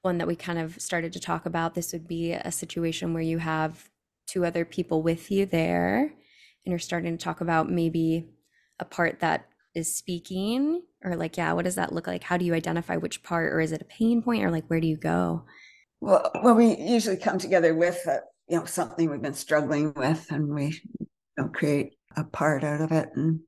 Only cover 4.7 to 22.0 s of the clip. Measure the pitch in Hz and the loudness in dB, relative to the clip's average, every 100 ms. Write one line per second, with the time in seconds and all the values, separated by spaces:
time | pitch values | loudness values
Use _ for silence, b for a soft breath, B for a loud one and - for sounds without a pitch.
4.7 | - 170 160 165 165 - 196 196 165 165 | -4 0 0 2 -2 0 0 2 2 2
5.7 | 175 175 208 294 - b b b b - | 2 2 2 0 -4 b b b b -4
6.7 | 170 - 170 170 165 165 165 165 165 160 | -4 -2 -4 -4 -4 -6 -4 0 2 2
7.7 | 180 165 165 165 165 165 _ _ _ _ | 2 2 2 2 0 -4 _ _ _ _
8.7 | _ - - 170 - 165 160 - _ _ | _ -10 -2 -2 0 0 0 -4 _ _
9.7 | 170 165 - - 175 - 185 202 247 294 | -6 -4 -6 -6 -8 -6 -4 -2 0 0
10.7 | 349 349 _ 185 170 165 - 160 170 175 | -2 -6 _ -6 -4 -4 -2 -2 0 -2
11.7 | 185 175 170 175 180 - 180 175 165 165 | -2 -2 -4 -4 -8 -2 0 2 0 0
12.7 | 165 170 170 175 - - 170 160 160 160 | -4 -2 -4 -4 -8 -4 -2 0 0 0
13.7 | 160 - - 226 233 233 226 190 165 160 | -4 -10 0 2 2 2 0 0 0 0
14.7 | 165 160 156 160 165 90 165 - b b | 0 2 0 0 0 0 -2 -6 b b
15.7 | b b _ 208 190 - - 233 226 233 | b b _ 4 4 4 4 6 8 6
16.7 | - 165 233 220 185 - 185 - 180 165 | 4 2 2 2 -2 0 -2 2 4 6
17.7 | 160 175 - 156 135 - _ _ 170 165 | 4 2 2 -2 -4 -4 _ _ -2 -2
18.7 | - 165 - 165 143 143 135 - 151 147 | -4 -4 0 0 0 -4 -6 2 2 4
19.7 | 151 151 147 135 160 - 147 151 147 143 | 2 0 0 0 0 -2 -2 -2 0 -2
20.7 | 160 - - - _ _ - 143 - 147 | -4 -10 -12 -12 _ _ -6 -4 0 0
21.7 | 143 - _ | 2 -2 _